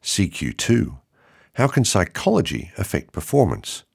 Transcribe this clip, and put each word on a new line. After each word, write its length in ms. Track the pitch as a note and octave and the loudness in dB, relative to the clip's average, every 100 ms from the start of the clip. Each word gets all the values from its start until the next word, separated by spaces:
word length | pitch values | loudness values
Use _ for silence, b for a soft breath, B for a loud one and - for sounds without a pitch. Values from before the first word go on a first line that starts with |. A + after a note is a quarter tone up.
C 240 | - - F#2 | -4 0 0
Q 240 | - C2 | 0 -8
two. 460 | - - A#2 - - _ b b b b | -6 0 2 2 -6 _ b b b b
How 160 | - C3+ | 0 2
can 160 | - | 4
psychology 880 | B2 G#2 F2 - - G#3 - A#1 E2+ - | 2 2 0 0 0 2 0 -4 -8 -8
affect 360 | - D2 - | -4 -4 -6
performance? 720 | - - C#3 A2 B1 - - _ | -12 -2 2 2 0 -8 -14 _